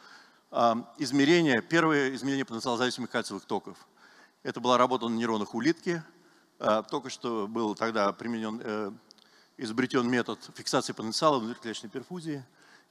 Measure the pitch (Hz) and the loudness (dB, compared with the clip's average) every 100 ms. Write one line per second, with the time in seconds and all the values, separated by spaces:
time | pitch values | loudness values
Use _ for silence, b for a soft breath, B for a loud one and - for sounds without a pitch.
0 | B B B B B 131 117 113 - - | B B B B B 2 2 2 -4 -8
1 | 135 139 139 175 156 117 - 165 160 143 | 0 4 6 6 6 2 2 2 4 4
2 | 135 127 135 139 - 113 131 117 123 123 | 2 -2 -4 -4 -4 -4 -2 0 0 -2
3 | 120 120 107 98 - 101 - 90 - _ | -4 -4 -4 -8 -6 -6 -6 -18 -20 _
4 | b b b b 135 127 120 123 123 123 | b b b b -10 -2 4 4 4 2
5 | 117 113 117 110 101 117 147 165 185 170 | 0 0 0 0 -2 0 0 0 -2 -4
6 | - - b b b - 117 107 107 147 | -6 -20 b b b -4 2 2 0 -6
7 | 127 - 123 110 104 113 110 95 113 110 | -8 -8 -4 -2 -2 -2 -2 0 0 2
8 | 101 - 113 113 110 113 127 107 101 117 | 0 0 -6 -4 -6 -6 -6 -4 -6 -8
9 | _ _ b b b - 110 113 127 135 | _ _ b b b -10 -4 -2 0 2
10 | 120 127 113 107 - - - 143 127 113 | 2 0 0 -6 -12 -12 -2 -2 -2 -6
11 | 110 - 160 135 110 120 117 104 107 127 | -6 0 2 2 0 -8 -10 -10 -10 -12
12 | - 180 160 143 127 b b b b | -10 -10 -8 -8 -10 b b b b